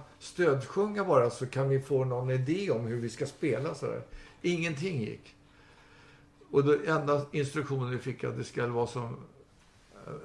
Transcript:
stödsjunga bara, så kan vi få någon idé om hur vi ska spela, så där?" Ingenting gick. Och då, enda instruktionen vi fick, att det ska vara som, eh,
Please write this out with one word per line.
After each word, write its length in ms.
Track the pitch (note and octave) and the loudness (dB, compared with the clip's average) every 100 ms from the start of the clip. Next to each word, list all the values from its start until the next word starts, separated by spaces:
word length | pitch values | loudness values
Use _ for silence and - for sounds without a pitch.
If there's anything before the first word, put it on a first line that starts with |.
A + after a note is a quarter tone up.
| - - | -8 -18
stödsjunga 880 | - - E3+ C3+ - F#3+ G#3 G#3 F#3 | -8 2 4 4 0 0 0 0 4
bara, 240 | C3+ A#2+ | 6 6
så 160 | - B2+ | 2 -4
kan 240 | C3+ C3+ | 0 2
vi 120 | C3+ | 2
få 240 | C3+ C3+ C3 | 2 2 2
någon 260 | B2 C3 | 0 0
idé 400 | C3 B2+ F#3 F#3+ | 0 2 0 2
om 160 | A#2 A#2 | 0 0
hur 120 | A#2+ | -2
vi 100 | A#2 | -4
ska 160 | - C#3 | -4 -6
spela, 500 | - D3+ A#2 D#3 - | -2 -2 0 -2 -4
så 100 | A#2 | -6
där?" 160 | A#2 - - - - | -6 -10 -16 -18 -4
Ingenting 600 | F3 E3+ E3 C#3 F#3 C#3 | -2 0 0 -2 -2 -2
gick. 340 | G#2+ - - - - - - - - - - - - - - | -4 -6 -14 -20 -20 -20 -20 -20 -20 -20 -20 -20 -20 -20 0
Och 120 | C#3+ | 4
då, 120 | C#3 C#3+ D#3+ | 6 4 2
enda 400 | D#3 C#3+ C#3+ C#3+ | 0 2 0 0
instruktionen 600 | D3+ C3+ D#3 C#3 C3+ B2 | -4 -2 -4 -4 -4 -2
vi 60 | B2 | -4
fick, 260 | C3 A#2 | -6 -6
att 140 | B2+ A#2 | -6 -6
det 60 | |
ska 240 | A2 C3 A#2+ | -6 -4 -2
vara 200 | A#2+ A#2 | 0 -2
som, 160 | B2+ A#2+ A#2+ - - - _ - - _ G2+ - | -4 -8 -10 -16 -20 -20 _ -20 -20 _ -18 -14
eh, 60 | - | -12